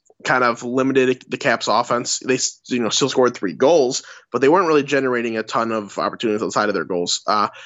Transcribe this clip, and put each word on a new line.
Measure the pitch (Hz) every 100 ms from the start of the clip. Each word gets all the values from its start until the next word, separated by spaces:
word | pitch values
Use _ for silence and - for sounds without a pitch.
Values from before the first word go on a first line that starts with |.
| _ _
Kind | - 131
of | 123 113
limited | 120 127 131 131 127 127 -
the | 123
Caps' | 139 113 -
offense. | 107 123 120 123 -
They | -
s-, | 127 - - -
you | 123
know, | 110
still | - 139
scored | - 123
three | 120 98
goals, | 76 131 170 123 135 - - -
but | 120
they | 131
weren't | 180 170
really | 151
generating | 139 143 131 120 117 113
a |
ton | 110 127 113
of | 110 101 -
opportunities | 92 - 113 104
outside | 87 123 104
of |
their | 95
goals. | 71 87 87 - -
Uh, | 104 107 -